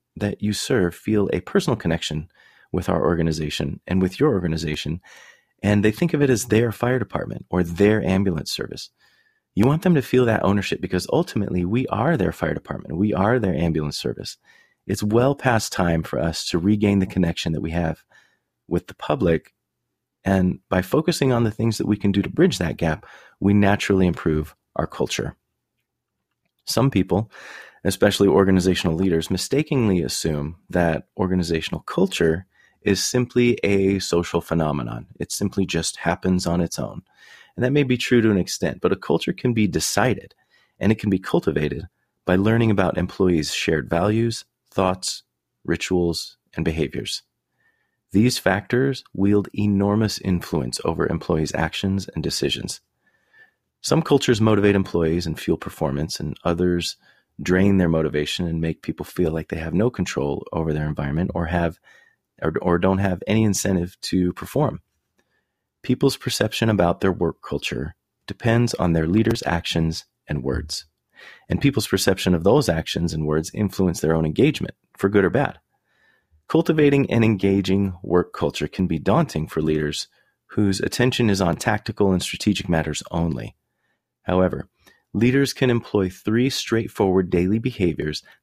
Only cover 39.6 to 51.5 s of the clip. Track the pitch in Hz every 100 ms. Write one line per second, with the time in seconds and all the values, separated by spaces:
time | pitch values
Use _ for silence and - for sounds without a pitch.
39.6 | 104 82 - - 120 98 - _ _ _
40.6 | _ - 98 110 107 95 - - - 73
41.6 | 76 - 85 _ _ _ - 90 101 113
42.6 | 113 98 92 - 90 - 92 85 73 -
43.6 | - 78 62 85 101 110 117 113 - _
44.6 | _ - 92 92 - - _ _ _ _
45.6 | - 82 - 92 87 82 - _ _ -
46.6 | 82 80 71 - 57 - _ _ _ _
47.6 | _ _ _ _ _ 98 120 - 101 95
48.6 | - 123 135 131 - - 98 104 95 -
49.6 | 104 98 101 107 107 - - 90 - 82
50.6 | 62 - - 80 76 80 - 82 76